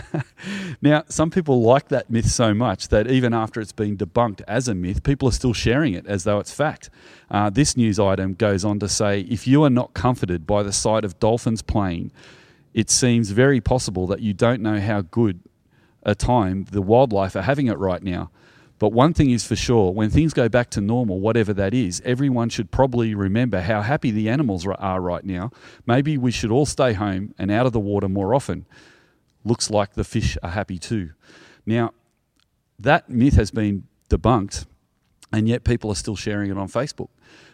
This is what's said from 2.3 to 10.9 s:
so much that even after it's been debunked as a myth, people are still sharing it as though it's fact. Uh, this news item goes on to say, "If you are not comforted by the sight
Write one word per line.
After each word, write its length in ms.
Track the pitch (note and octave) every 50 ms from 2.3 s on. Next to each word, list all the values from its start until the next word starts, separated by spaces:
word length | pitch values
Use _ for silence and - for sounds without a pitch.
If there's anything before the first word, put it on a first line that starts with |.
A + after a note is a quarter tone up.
so 240 | - - B2 A2+ B2+
much 340 | G#2+ B2 A#2+ F#2+ - - -
that 220 | - G#2+ A2 A#2+
even 240 | C3+ C3 B2+ A#2+ A2+
after 260 | A2+ A2 G#2+ - A#2
it's 120 | G#2+ - -
been 240 | - G#2+ G#2 G#2
debunked 460 | F#2+ G2+ E2+ - A#2 A#2+ A2+ G2+ - - -
as 180 | G#2 B2 C3
a 80 | B2+ G#2
myth, 280 | F#2 F2 F2+ F#2+ - -
people 260 | - C#3+ - - B2+
are 40 | G#2
still 200 | - - B2+ A2
sharing 420 | - - A2+ A2+ C#3 E3 C3+ F#2
it 120 | E2+ -
as 180 | F#2 G2+ G2 -
though 140 | G#2+ G#2 G#2
it's 140 | F#2+ - -
fact. 360 | - D3 D#3 - - - - - - - - - - _ _
Uh, 200 | - G2+ G#2 G#2
this 260 | G2 A#2+ D3 D3+ -
news 220 | B2+ A#2+ A2 G2+ F#2+
item 360 | G#2 G2 F#2+ F#2+ F#2+ F#2+ F#2+
goes 300 | - A#2 G#2 G2+ F#2+ F#2+
on 140 | G#2+ G#2 G#2
to 80 | G#2 G2+
say, 320 | - - A2 G#2 G2+ G2+
"If 260 | F#2 F2 A#2+ G2+ -
you 160 | B2+ C3+ D3 D#3
are 80 | C#3+
not 240 | B2 B2 B2 - -
comforted 520 | - - B2 B2+ B2 - F#2 F2+ E2+ D#2+
by 160 | E2 G#2 G2+ G#2
the 100 | G2+ G2
sight 320 | - - A#2